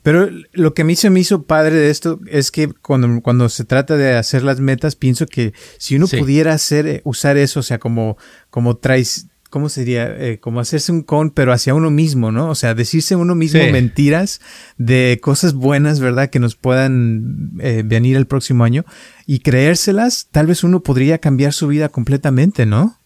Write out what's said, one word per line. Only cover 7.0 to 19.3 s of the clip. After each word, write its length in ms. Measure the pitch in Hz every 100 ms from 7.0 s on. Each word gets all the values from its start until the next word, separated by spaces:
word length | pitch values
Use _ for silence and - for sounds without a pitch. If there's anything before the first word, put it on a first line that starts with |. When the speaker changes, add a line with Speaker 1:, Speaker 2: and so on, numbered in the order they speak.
Speaker 1:
usar 340 | 147 117 143 143
eso, 220 | 139 147
o 40 |
sea, 140 | 127 120
como, 400 | 120 117 110 104 - - _
como 260 | 127 120 120
traes, 500 | 131 131 120 - - _ _
¿cómo 180 | 143 147
sería? 380 | - 123 120 120 104
Eh, 220 | 120 107
como 200 | - 117
hacerse 300 | 120 156 -
un 120 | 170
con, 260 | - 151 156
pero 240 | - 127
hacia 220 | 123 -
uno 160 | 143 160
mismo, 400 | 147 160 135 110
¿no? 180 | 113 160
O 60 |
sea, 180 | 151 120
decirse 420 | 113 117 160 -
uno 200 | 180 175
mismo 260 | 175 160 160
Speaker 2:
Sí. 80 | 131
Speaker 1:
mentiras 680 | 135 123 - 143 160 196 - - - - -
de 400 | 120 127 127 120
cosas 320 | - 139 180
buenas, 460 | 139 131 143 151 147
¿verdad? 320 | 127 123 135
Que 80 | 135
nos 160 | 120
puedan, 960 | - 131 127 135 127 117 110 117 143 - 120
eh, 240 | 135 113
venir 320 | 107 113 123 131
el 80 |
próximo 380 | 131 135 - 123
año 200 | 117 131 - - - _
y 140 | -